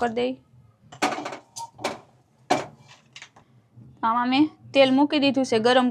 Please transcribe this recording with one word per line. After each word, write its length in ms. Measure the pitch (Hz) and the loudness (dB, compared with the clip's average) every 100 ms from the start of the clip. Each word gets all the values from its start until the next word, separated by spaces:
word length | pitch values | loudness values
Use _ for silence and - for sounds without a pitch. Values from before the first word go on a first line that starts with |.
કરી 160 | 240 226 | -4 -4
દઈ. 140 | 247 262 _ _ _ _ _ - - - - - - - - - - - - _ _ _ - - - - - - _ - - _ _ _ _ - - - 226 | -6 -8 _ _ _ _ _ -8 -6 -6 -12 -16 -20 -18 -18 -12 -12 -12 -20 _ _ _ -4 -4 -6 -18 -20 -20 _ -20 -20 _ _ _ _ -20 -20 -6 -2
આમાં 220 | 233 247 | -2 0
મેં 120 | 269 302 - - | 2 0 -2 -2
તેલ 160 | 277 262 262 | 4 4 4
મૂકી 240 | 294 302 | 2 2
દીધું 260 | 277 269 254 | 0 0 0
છે 140 | 226 233 | 0 2
ગરમ 220 | 254 247 | 2 2